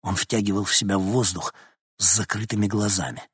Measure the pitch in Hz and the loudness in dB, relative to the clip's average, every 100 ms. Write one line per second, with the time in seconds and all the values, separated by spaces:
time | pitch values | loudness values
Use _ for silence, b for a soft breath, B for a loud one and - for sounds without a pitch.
0 | - 98 - 113 101 98 101 - 101 98 | -4 -4 -2 -2 0 -2 0 0 0 0
1 | 95 123 104 85 - b b b _ _ | 0 0 0 0 -6 b b b _ _
2 | - - 202 107 110 104 104 107 104 - | 4 4 2 -6 -4 -2 0 0 0 0
3 | 78 - - | -2 -10 -18